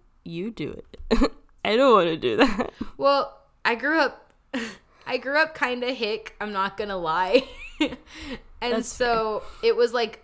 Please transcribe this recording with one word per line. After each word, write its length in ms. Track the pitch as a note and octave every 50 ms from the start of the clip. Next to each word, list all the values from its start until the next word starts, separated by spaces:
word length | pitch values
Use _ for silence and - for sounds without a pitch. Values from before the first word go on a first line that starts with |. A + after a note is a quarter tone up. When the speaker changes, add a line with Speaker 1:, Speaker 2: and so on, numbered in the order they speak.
| _ _ _ _ -
Speaker 1:
"You 260 | E3 E3+ E3+ F#3+ A#3+
do 200 | A3 - D3+ -
it." 240 | - - - _ - - - -
<laughs> 540 | A3+ - C#4+ - - - _ _ _ _ -
I 120 | G3+ G#3+
don't 160 | B3 C#4 C4
wanna 240 | A3 G3 E3+ E3+ E3
do 200 | D3+ - B2 G#2+
that. 360 | G#2 C4+ A3+ G3 G#3 A3+ - - - G#3+ - -
Speaker 2:
Well, 400 | - C4+ C#4 C#4 C#4 - - - - _ _ _ _ -
I 100 | G#3+ A#3
grew 260 | A3+ B3+ D4 D#4+ D#4+
up, 320 | C#4 A#3+ - - - _ _ _ _ _ - B3 A3+ -
<laughs> 380 | - - _ _ _ _ -
I 120 | - B3+ B3+
grew 200 | B3 C4 C#4+ D#4
up 180 | D#4+ D#4 D#4
kinda 360 | - C4+ B3 B3 B3 B3 B3
hick, 420 | C4+ G#3+ A3+ G#3 A3 G#3 - - - -
I'm 120 | G#3 G#3+
not 240 | G#3 F#3+ G3 G3 G3
gonna 220 | - G#3+ G#3 G3 F#3
lie. 440 | E3+ D#3 D#3+ F3 F#3 F#3 A3 C4+ C4 - - - - - - -
<laughs> 80 | G#3+ - - - - - - D#4+ D#4+ C#4+ B3 - - - - -
And 120 | A#3 A#3+
Speaker 1:
That's 160 | A3+ A3+ A#3+ -
Speaker 2:
so 560 | - - B3 A#3+ A#3 A3+ A3 A3 G#3+ - - - - -
Speaker 1:
fair. 100 | - A#3
Speaker 2:
it 60 | G#3+
was 160 | A3+ A#3+ A#3 A#3
like 260 | A#3+ A3+ G#3+ - -